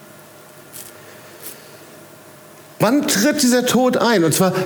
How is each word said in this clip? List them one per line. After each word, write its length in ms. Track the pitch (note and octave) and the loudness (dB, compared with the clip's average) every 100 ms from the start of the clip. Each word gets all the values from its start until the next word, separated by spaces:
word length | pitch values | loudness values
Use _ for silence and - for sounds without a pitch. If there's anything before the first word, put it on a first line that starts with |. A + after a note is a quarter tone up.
| - - - - - - - - - - - - - - - - - - - - - - - - - - - - | -20 -20 -20 -20 -20 -20 -20 -20 -20 -20 -20 -20 -20 -20 -20 -20 -20 -20 -20 -20 -20 -20 -20 -20 -20 -20 -14 -2
Wann 280 | G#3 C#4+ - | 0 0 0
tritt 340 | G3 C#4 D4 | 0 0 0
dieser 240 | B3 B3 B3 | 2 0 2
Tod 300 | B3 B3+ - | 0 2 2
ein? 280 | A3+ G#3 E3 | 2 2 2
Und 80 | |
zwar 200 | D3 F#3 F3+ | 2 0 -2